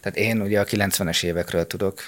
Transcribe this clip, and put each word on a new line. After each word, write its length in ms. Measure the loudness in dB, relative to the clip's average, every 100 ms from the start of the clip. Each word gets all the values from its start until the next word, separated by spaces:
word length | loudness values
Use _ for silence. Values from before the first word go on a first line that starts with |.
Tehát 180 | -6 0
én 220 | 0 2
ugye 200 | 2 2
a 40 |
kilencvenes 580 | 2 2 2 2 0 0
évekről 440 | 0 -2 0 0 0
tudok 340 | -2 -4 -4